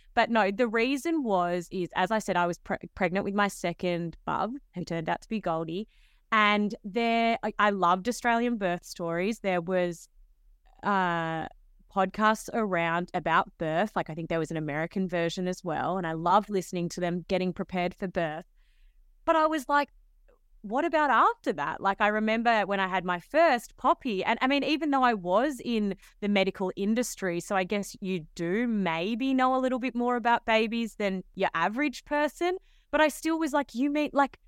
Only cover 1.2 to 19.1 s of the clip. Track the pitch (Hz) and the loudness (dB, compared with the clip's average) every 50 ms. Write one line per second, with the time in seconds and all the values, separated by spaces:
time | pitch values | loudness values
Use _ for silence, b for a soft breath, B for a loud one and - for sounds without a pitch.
1.2 | 269 226 196 180 175 175 175 180 170 - - 190 175 165 - 175 185 180 220 220 | 0 2 2 2 2 2 0 -2 -4 -4 -6 -6 -6 -4 -2 -2 0 0 0 -2
2.2 | - - 185 175 175 175 170 - - - 202 - - 175 - - 196 170 170 196 | 0 0 0 2 2 0 -2 -4 -6 -6 -6 -6 -8 -10 -4 -2 -2 0 0 -2
3.2 | - 202 196 208 202 196 - - - 175 165 - - 180 175 170 170 165 - - | -2 -2 0 0 0 0 -2 -4 -6 -6 -4 -4 -4 -2 -2 -2 -4 -6 -10 -8
4.2 | - - 156 - 185 214 254 285 - _ - 175 170 - 170 165 160 170 175 - | -6 -4 -2 -2 -2 -4 -6 -10 -14 _ -10 -10 -8 -6 -6 -4 -2 -4 -4 -4
5.2 | - - 220 214 - 175 165 160 165 160 165 190 220 - _ _ _ _ _ _ | -6 -6 -6 -4 -2 -2 -2 -2 -4 -4 -6 -8 -8 -10 _ _ _ _ _ _
6.2 | _ - - 214 214 208 208 208 208 208 226 - - 202 180 233 233 233 226 233 | _ 0 2 4 4 4 4 4 2 0 -2 -6 -8 -6 -2 0 0 2 2 2
7.2 | 233 233 233 - - 220 - - 208 208 202 190 180 170 180 185 185 240 233 - | 2 2 0 0 -2 -4 0 2 2 2 4 4 4 4 4 4 2 -2 -4 -2
8.2 | - 240 233 233 233 240 240 214 196 175 175 175 - - - - 175 165 165 170 | 0 0 2 2 0 0 -2 -2 -2 -2 -2 -4 -6 -10 -10 -6 -6 -4 -2 -2
9.2 | 180 214 233 - - 196 185 180 170 175 185 180 180 175 170 - - - _ - | -2 -2 -2 -2 -2 -2 0 0 0 0 0 0 0 0 -2 -6 -14 -20 _ -20
10.2 | - - _ _ _ _ _ _ _ _ _ - - 202 202 190 185 175 170 170 | -20 -20 _ _ _ _ _ _ _ _ _ -6 -2 0 0 2 2 0 0 -2
11.2 | 165 165 160 160 156 - - - _ _ _ _ _ _ - 196 190 190 - - | -2 -2 -4 -4 -6 -8 -12 -18 _ _ _ _ _ _ 0 0 0 0 0 2
12.2 | 220 214 220 214 - - - 233 220 202 185 170 170 165 165 175 180 - - 180 | 2 2 2 0 -2 -4 -4 -2 -2 0 0 0 0 0 0 -2 -2 -2 -4 -2
13.2 | 151 165 160 180 - - - - 170 156 156 165 208 214 - 190 165 - 156 165 | 0 2 2 2 2 0 -4 -6 -4 -2 0 0 0 0 -2 -4 -4 -4 -6 -6
14.2 | 165 160 170 165 160 - 165 160 156 147 143 151 160 175 - 202 190 175 175 175 | -4 -2 -2 -2 -2 -2 -4 -4 -4 -4 -4 -4 -4 -4 -2 -4 -4 -2 0 0
15.2 | 170 170 - 190 185 180 185 - - 175 151 143 123 147 180 190 170 160 160 160 | -2 -2 -2 -2 -4 -4 -4 -6 -6 -6 -4 -2 -2 -2 -2 -2 -4 -4 -4 -2
16.2 | 165 175 185 214 202 - 208 190 175 - - 180 170 170 - - 175 175 175 180 | 2 4 4 4 4 2 -2 -4 -2 -2 -4 -4 -4 -4 -4 -4 -2 -2 -2 -4
17.2 | 165 - 190 180 185 185 170 - 190 - - 185 175 180 - - 208 180 - 185 | -4 -2 -2 0 0 0 -4 -4 -6 -6 -2 -2 -2 -2 -4 -6 -8 -4 -2 -2
18.2 | 170 156 151 160 - _ _ _ _ _ _ _ - - _ _ - _ | -2 -2 -4 -8 -12 _ _ _ _ _ _ _ -20 -20 _ _ -20 _